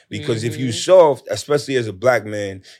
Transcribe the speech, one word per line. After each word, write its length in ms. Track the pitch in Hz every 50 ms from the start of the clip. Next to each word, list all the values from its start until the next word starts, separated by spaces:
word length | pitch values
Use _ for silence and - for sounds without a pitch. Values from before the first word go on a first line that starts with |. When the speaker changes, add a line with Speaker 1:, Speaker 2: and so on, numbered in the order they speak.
| _ _
Speaker 1:
Because 340 | - 104 - - 117 113 110
if 140 | 120 - 123
you 100 | 131 123
Speaker 2:
Mm-hmm. 80 | 110 - - 165
Speaker 1:
soft, 360 | 185 190 165 151 135 - - -
especially 460 | - - - - 147 147 - 135 135
as 120 | 127 117 107
a 60 | 95
Black 320 | 92 107 127 123 113 107
man, 380 | 107 107 104 101 98 95 98 - - -